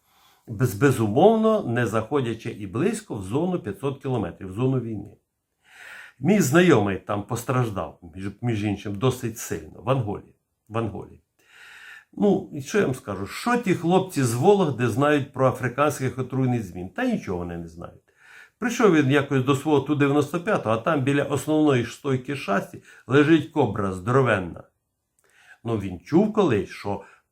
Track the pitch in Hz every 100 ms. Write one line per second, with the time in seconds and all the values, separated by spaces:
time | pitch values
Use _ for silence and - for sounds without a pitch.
0 | _ _ _ _ - 101 120 98 139 123
1 | 107 117 202 226 220 214 127 117 113 113
2 | 107 143 120 110 117 98 104 107 196 220
3 | - 117 92 131 180 175 107 98 139 135
4 | 139 120 87 - 95 95 131 131 113 110
5 | 98 - _ _ _ _ _ - - -
6 | - - 135 208 135 160 180 120 101 92
7 | - 104 104 113 - 127 117 95 78 -
8 | 85 92 101 - 120 107 104 98 107 101
9 | 131 127 117 107 - 87 80 - 117 135
10 | 104 90 - _ _ _ _ 110 110 -
11 | - - _ _ _ - - - - -
12 | _ - 202 175 - 147 135 214 - 127
13 | - 92 101 - 240 240 190 170 165 180
14 | 185 139 127 117 175 202 160 110 123 110
15 | 147 147 131 - 131 120 123 127 147 143
16 | 131 - 127 131 131 120 92 87 90 -
17 | 254 220 - 87 87 87 85 85 - -
18 | _ _ _ - - - 240 233 214 160
19 | 131 143 135 135 123 135 156 143 135 147
20 | 143 147 147 175 196 190 107 113 - 151
21 | 131 143 135 143 - 156 151 127 117 -
22 | 143 127 127 139 - 196 - - - -
23 | - 139 147 165 - 156 113 101 98 92
24 | 95 135 123 101 87 - - _ _ _
25 | _ _ _ _ _ - 117 110 95 90
26 | - 156 220 214 175 107 90 - 101 95
27 | - _ _